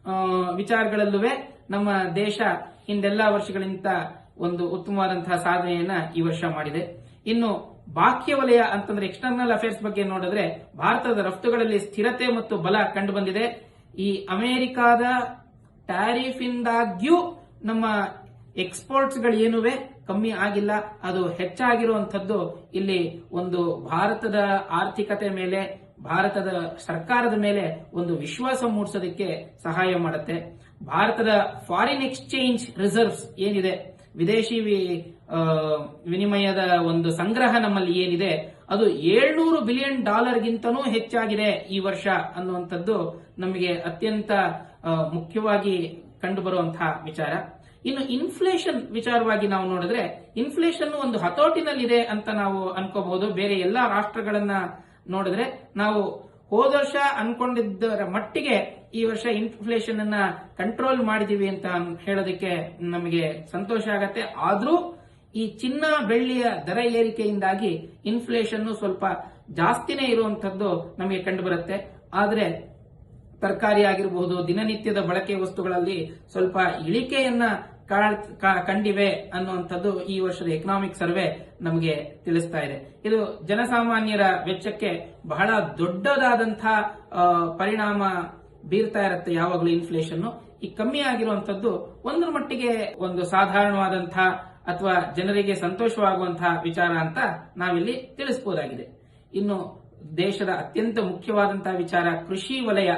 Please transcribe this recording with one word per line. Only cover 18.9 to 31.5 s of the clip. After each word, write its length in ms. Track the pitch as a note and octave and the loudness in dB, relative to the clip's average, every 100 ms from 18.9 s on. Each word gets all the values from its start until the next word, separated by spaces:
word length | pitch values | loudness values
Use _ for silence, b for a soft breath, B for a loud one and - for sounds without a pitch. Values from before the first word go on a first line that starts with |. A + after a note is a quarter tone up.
| C4+ C4+ C4 | 0 2 2
ಗಳು 160 | A#3 A3 | 2 4
ಏನುವೆ 580 | A3+ A3+ A3+ C4+ - - - | 4 4 0 -2 -8 -16 -4
ಕಮ್ಮಿ 220 | G#3+ A3 | -2 0
ಆಗಿಲ್ಲ, 420 | G3+ G3+ G3+ G#3 G#3+ G#3 - | 0 0 0 0 -2 -4 -8
ಅದು 240 | F3+ F#3 E3+ | -4 -2 -2
ಹೆಚ್ಚಾಗಿರುವಂತದ್ದು 1400 | E3+ B3+ - B3+ A#3 A#3 G#3+ G3 G3 F#3 G#3 E3 - - | -2 -6 0 2 4 2 0 -2 -4 -2 -2 -2 -8 -8
ಇಲ್ಲಿ 560 | F#3+ G3 F#3 D#3+ - - | -4 0 0 0 -6 -8
ಒಂದು 460 | F3 F3+ F3 E3+ C#3 | -6 -2 0 0 -2
ಭಾರತದ 600 | - D#3+ G#3 G#3+ A3 G#3 G3+ G3 - | -4 0 0 0 0 2 2 0 0
ಆರ್ಥಿಕತೆ 600 | E3+ G3 - G#3 G3+ G3+ | -2 -2 -2 -4 -2 -2
ಮೇಲೆ, 640 | F#3+ F#3 F#3+ F#3+ - - - | -2 -2 -2 -4 -10 -18 -18
ಭಾರತದ 760 | C#3 E3+ G3 G3+ F#3+ F3+ D#3+ - - | -2 0 2 0 -2 -4 -6 -8 -8
ಸರ್ಕಾರದ 520 | E3 - B3 A#3 G#3 | -6 0 2 4 2
ಮೇಲೆ 540 | G#3 G3+ E3+ - - | 2 2 -2 -6 -8
ಒಂದು 220 | E3+ E3+ E3 | -4 -2 -2
ವಿಶ್ವಾಸ 480 | D3 - B3+ B3+ | -4 -4 -2 0
ಮೂಡಿಸೋದಕ್ಕೆ 960 | A#3+ G#3+ F#3+ G3 F3+ E3+ F#3+ D#3 - - | 0 0 -2 -4 -6 -4 -4 -4 -10 -10
ಸಹಾಯ 320 | E3 E3+ F#3 F3 | -4 0 2 2
ಮಾಡುತ್ತೆ. 680 | E3 D3+ - E3 - B B B | 0 -4 -4 -6 -6 B B B
ಭಾರತದ 460 | C3+ D#3 A3 A3+ A3 G#3 G3+ | -4 0 2 2 4 4 2